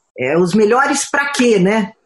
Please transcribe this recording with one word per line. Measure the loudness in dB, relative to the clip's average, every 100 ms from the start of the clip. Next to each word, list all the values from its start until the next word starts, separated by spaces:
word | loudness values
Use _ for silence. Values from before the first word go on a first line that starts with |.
| _ -8
É, | -2 0
os | 0
melhores | 2 2 2 0 -2 -4
pra | -4 -4
quê, | 0 2 2
né? | 2 0 -4 -10